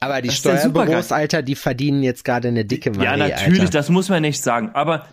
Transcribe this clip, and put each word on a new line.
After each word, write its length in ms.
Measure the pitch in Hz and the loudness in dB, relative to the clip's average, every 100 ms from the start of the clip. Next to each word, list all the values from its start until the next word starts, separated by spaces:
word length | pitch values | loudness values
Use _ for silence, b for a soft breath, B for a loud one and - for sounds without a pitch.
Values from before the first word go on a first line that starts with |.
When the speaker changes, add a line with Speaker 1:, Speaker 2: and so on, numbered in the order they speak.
Speaker 1:
Aber 200 | 135 135 | -4 -2
die 60 | 123 | -2
Speaker 2:
das 100 | 135 | -2
ist 80 | 147 | 2
der 120 | 139 | 2
Speaker 1:
Steuerbüros, 300 | 151 160 - | 2 2 2
Speaker 2:
Supergau. 280 | 160 - 143 | 0 0 -2
Speaker 1:
Alter, 260 | 151 165 | 0 -2
die 120 | 131 139 | -4 -4
verdienen 480 | 151 127 143 139 | -4 -2 0 0
jetzt 220 | 131 120 - | 0 -2 -2
gerade 240 | 120 120 | -2 0
eine 160 | 117 104 | -2 -2
dicke 260 | 127 131 | -2 -2
Speaker 2:
Ja, 240 | 101 113 143 | 0 0 0
Speaker 1:
Maree, 140 | 147 | 0
Speaker 2:
natürlich, 300 | - 120 190 | 0 4 4
Speaker 1:
Alter. 100 | 180 | 4
Speaker 2:
das 180 | 151 143 | 2 2
muss 200 | 180 190 | 2 2
man 120 | 180 | 0
nicht 220 | 156 139 | 0 -2
sagen. 280 | 131 117 110 | 0 0 -2
Aber 320 | 139 151 156 - | -2 0 -2 -6